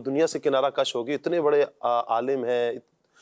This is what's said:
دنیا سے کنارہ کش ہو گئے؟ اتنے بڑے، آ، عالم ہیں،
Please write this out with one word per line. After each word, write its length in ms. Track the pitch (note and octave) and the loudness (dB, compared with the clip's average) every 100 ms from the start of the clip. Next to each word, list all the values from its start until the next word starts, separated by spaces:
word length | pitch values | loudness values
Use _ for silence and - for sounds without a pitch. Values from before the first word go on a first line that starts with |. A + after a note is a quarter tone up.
| C3 | -2
دنیا 220 | C#3 D#3+ | 2 2
سے 120 | D3 | 0
کنارہ 300 | D3+ C3+ C3+ | 0 2 2
کش 260 | - C3 B2 | 0 -2 -2
ہو 120 | A#2 | -4
گئے؟ 80 | C#3+ | -4
اتنے 260 | E3 F3 | -2 0
بڑے، 240 | D3 D3 C#3 - | 2 2 2 -2
آ، 200 | A#2+ A#2+ | -2 0
عالم 420 | - A2+ B2+ C3+ | 0 -2 -2 -2
ہیں، 300 | A#2+ B2 A#2+ A#2+ - _ _ _ | -2 -2 -2 -4 -12 _ _ _